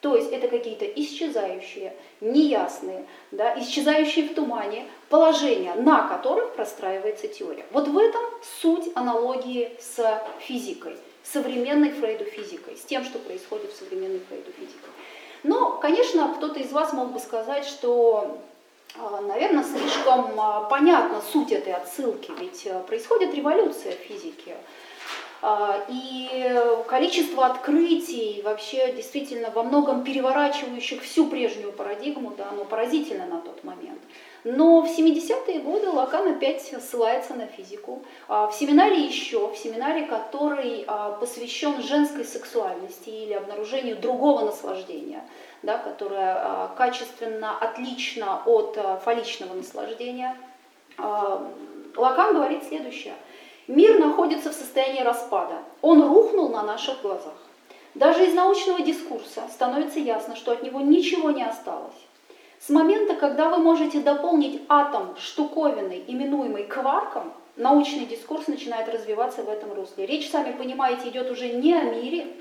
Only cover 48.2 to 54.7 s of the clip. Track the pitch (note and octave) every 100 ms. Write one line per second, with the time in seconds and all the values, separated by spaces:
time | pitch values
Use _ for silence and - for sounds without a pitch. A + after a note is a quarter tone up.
48.2 | G3+ F#3+ - A3+ G#3+ G#3+ G3 F#3+ A#3 A#3
49.2 | A3 - F#3 F#3 - - - A3+ B3 B3
50.2 | B3+ B3+ - - _ _ _ - - G#3
51.2 | G2+ F#3+ - - - - - - B3+ C4
52.2 | G4+ F#4 C#4 D4 - D#4 B3+ - - -
53.2 | - - - - - C4+ G#4 A4 D4+ D4
54.2 | E4 D#4 D#4 - -